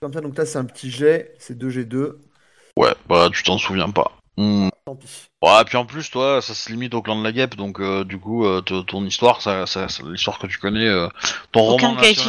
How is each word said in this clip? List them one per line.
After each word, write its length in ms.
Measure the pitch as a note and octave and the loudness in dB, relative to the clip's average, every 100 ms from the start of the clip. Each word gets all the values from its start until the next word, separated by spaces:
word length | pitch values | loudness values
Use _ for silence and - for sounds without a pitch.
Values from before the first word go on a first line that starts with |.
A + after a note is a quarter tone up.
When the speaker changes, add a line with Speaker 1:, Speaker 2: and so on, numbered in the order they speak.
Speaker 1:
comme 100 | C#3+ | -10
ça, 100 | D#3+ | -10
donc 140 | D3 C#3 | -8 -4
là, 80 | D#3 | -4
c'est 120 | C#3+ | -4
un 80 | B2+ | -8
petit 240 | - C3 | -10 -12
jet, 440 | A#2+ D3 E3 - - | 0 2 2 -2 -18
c'est 180 | - A#2+ | -18 -10
deux 120 | C3 | -6
G 160 | B2+ A#2 | -6 -4
deux. 340 | B2+ C#3+ - _ _ _ _ _ - | -4 -4 -8 _ _ _ _ _ 2
Speaker 2:
Ouais, 160 | - - - | 2 2 2
bah, 220 | E2+ F2 | 4 4
tu 120 | - | 4
t'en 140 | - F#2+ | 0 -2
souviens 320 | - F#2+ F2 | -2 -2 -2
pas. 200 | G2+ - - _ - | 0 -2 -4 _ -2
Hmm. 320 | G#2 G2+ F#2+ - - | 0 2 2 -2 -12
Speaker 1:
Tant 100 | C3+ | -16
pis. 320 | - - - _ | -18 -20 -20 _
Speaker 2:
Ouais, 200 | - A2 A2+ | 6 8 6
puis 120 | B2 | 0
en 80 | A#2+ | -2
plus, 240 | D3 D3+ | -8 -8
toi, 320 | B2+ C3+ C3+ | -2 0 0
ça 120 | A2 G#2+ | -2 -10
se 140 | - | -10
limite 220 | A2+ B2 A#2 | -8 -6 -6
au 60 | |
clan 140 | G#2+ A2 | -4 -2
de 60 | |
la 80 | A2 | -2
Guêpe, 240 | A#2 C3 G#2 | 0 -2 -2
donc, 240 | G2+ F#2+ | -10 -6
euh, 240 | G2 G2 | -4 -4
du 140 | F#2+ F#2+ | -4 -10
coup, 280 | F#2+ A#2 G#2 | -6 0 0
euh, 160 | F#2 | 0
te-, 200 | F2+ F#2 | -2 -6
ton 240 | F2+ G2 G2 | -6 -6 -6
histoire, 360 | - A#2+ A#2 | 2 4 4
ça, 260 | G#2+ F#2+ F2+ | 0 -4 -4
ça, 200 | F#2+ F#2+ | -6 -6
ça, 160 | - D2 | -8 -10
l'histoire 300 | F2+ - G2 | -6 -6 -6
que 80 | F#2+ | -10
tu 100 | - | -6
connais, 300 | G2 G#2+ A2+ | -4 0 0
euh, 200 | F#2 F2 - - - - | 0 -2 -4 -8 -8 0
ton 180 | A2+ A2 | 4 4
Speaker 3:
Aucun 200 | B2+ - | 4 2
Speaker 2:
roman 120 | A#3 | 4
Speaker 3:
Gaijin 220 | A3 G#3+ | 4 4